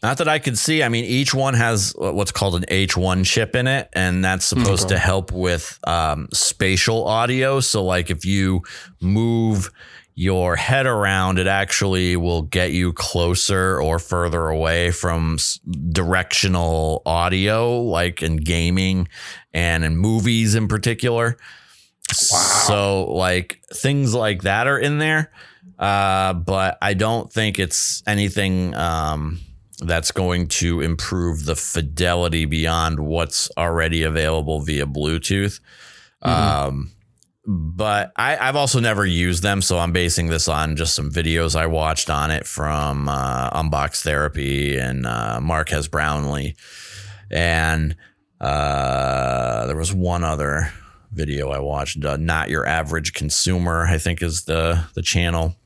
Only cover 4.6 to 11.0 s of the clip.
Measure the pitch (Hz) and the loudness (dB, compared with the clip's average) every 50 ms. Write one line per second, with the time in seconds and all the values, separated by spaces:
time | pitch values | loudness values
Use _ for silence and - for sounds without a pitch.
4.6 | 120 98 98 90 98 92 98 90 - 101 92 98 87 - - 90 92 90 87 82 | 4 4 2 2 2 2 2 2 4 2 2 2 0 -4 -4 -2 0 0 0 0
5.6 | - - - - - - 82 85 80 78 76 76 76 - - - - - - - | -2 -6 -8 -6 -2 0 0 2 2 0 -2 -2 -6 -4 -2 0 0 0 0 2
6.6 | 98 95 95 90 - - 113 113 - 82 107 113 117 120 127 131 131 135 139 139 | 2 2 4 2 2 2 2 0 0 0 0 0 2 0 2 0 2 2 2 0
7.6 | 127 - - 110 95 92 92 90 85 - 92 78 - 92 98 98 95 92 92 90 | 0 0 0 0 0 2 0 0 0 -2 -4 -4 -2 0 2 2 2 2 2 0
8.6 | - - - - - - - - 87 90 101 107 113 117 117 117 113 110 107 98 | -2 -6 -16 -18 -18 -20 -14 -4 0 2 2 2 2 2 2 2 2 2 2 0
9.6 | 92 - _ - - - - - - _ _ - 85 95 92 92 90 87 85 87 | -2 -4 _ -18 -20 -20 -20 -20 -20 _ _ -2 0 0 2 2 2 0 0 0
10.6 | - - 131 139 131 131 120 107 | 0 0 2 2 2 2 0 2